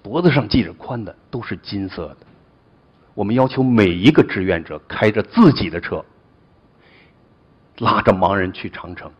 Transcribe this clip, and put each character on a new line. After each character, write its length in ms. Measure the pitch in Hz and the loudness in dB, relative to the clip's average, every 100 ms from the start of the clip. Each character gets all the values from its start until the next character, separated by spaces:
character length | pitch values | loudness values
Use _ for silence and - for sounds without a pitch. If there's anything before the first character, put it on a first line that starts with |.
脖 200 | 101 143 | -8 0
子 80 | 175 | 2
上 180 | 135 104 | 2 2
系 140 | 131 | 0
着 80 | 85 | -2
宽 320 | 95 - 120 | -6 -12 -10
的， 100 | 98 - _ | -10 -16 _
都 120 | 123 | -12
是 140 | - 95 | -10 -12
金 280 | - 101 95 | -10 -8 -8
色 200 | - 76 | -10 -14
的。 180 | - _ _ _ _ _ _ _ _ _ | -16 _ _ _ _ _ _ _ _ _
我 80 | - | -6
们 120 | 101 | -2
要 120 | 123 131 | 2 2
求 160 | 135 | 2
每 240 | 131 117 95 | 2 4 4
一 200 | 87 113 | 4 4
个 120 | 151 | 4
志 180 | - 101 | 2 0
愿 220 | 92 82 | -2 -4
者 160 | 80 76 - | -6 -14 -12
开 220 | - 110 | -2 0
着 120 | 107 | 0
自 300 | - 233 190 | -2 4 6
己 160 | - 92 | 4 -2
的 100 | 85 | -6
车， 220 | - 80 - _ _ _ _ _ _ _ _ _ _ _ _ _ _ _ _ - | -8 -8 -10 _ _ _ _ _ _ _ _ _ _ _ _ _ _ _ _ -6
拉 220 | 117 107 | -2 0
着 120 | 113 | 2
盲 220 | 92 90 | 2 2
人 180 | 98 92 | 0 -4
去 160 | - 95 | -6 -14
长 260 | - 87 87 | -14 -16 -16
城。 140 | - - | -18 -20